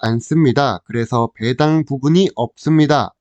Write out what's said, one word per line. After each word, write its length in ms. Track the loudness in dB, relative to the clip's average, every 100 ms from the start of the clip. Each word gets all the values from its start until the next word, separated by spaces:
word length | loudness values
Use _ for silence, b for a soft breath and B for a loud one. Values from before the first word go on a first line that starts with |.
않습니다. 800 | -2 -4 -2 0 2 2 0 -4
그래서 460 | -6 -6 -4 -2 -2
배당 520 | -4 -4 0 0 0 -2
부분이 420 | -4 0 2 2
없습니다. 800 | -2 -8 _ 0 2 2 2 -2 _